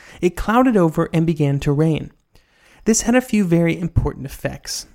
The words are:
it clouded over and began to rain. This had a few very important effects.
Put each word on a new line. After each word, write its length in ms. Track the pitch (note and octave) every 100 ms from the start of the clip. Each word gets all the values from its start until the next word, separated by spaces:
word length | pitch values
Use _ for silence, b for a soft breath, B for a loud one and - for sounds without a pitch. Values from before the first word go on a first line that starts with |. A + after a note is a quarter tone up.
| B B
it 160 | F3+ -
clouded 400 | - A#3 C4 G#3+
over 360 | E3+ D#3+ D#3+
and 140 | D#3+ E3
began 320 | D3+ C#3+ C#3
to 120 | D3+
rain. 400 | C#3+ D#3+ D3 - _ _ b b b b b -
This 160 | A3+
had 120 | -
a 80 | B3+
few 220 | B3+ G#3+
very 360 | F3+ E3+ E3 E3
important 460 | F3 - D3 - C3
effects. 640 | - C3 C3 - - -